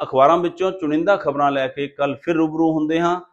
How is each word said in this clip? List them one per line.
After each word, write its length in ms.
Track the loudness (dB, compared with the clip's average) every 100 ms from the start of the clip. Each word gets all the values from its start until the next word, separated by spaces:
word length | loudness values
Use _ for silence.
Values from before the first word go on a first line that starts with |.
ਅਖਬਾਰਾਂ 340 | -2 4 4 4
ਵਿੱਚੋਂ 340 | 0 -2 -4
ਚੁਣਿੰਦਾ 440 | -2 -2 0 2 0
ਖਬਰਾਂ 360 | 0 0 0
ਲੈ 160 | 0 -2
ਕੇ 200 | -4 -8
ਕੱਲ੍ਹ 280 | -4 -4 -2
ਫਿਰ 120 | -4 0
ਰੂਬਰੂ 380 | 0 0 0
ਹੁੰਦੇ 260 | 0 -2 0
ਹਾਂ। 220 | 0 -2 -8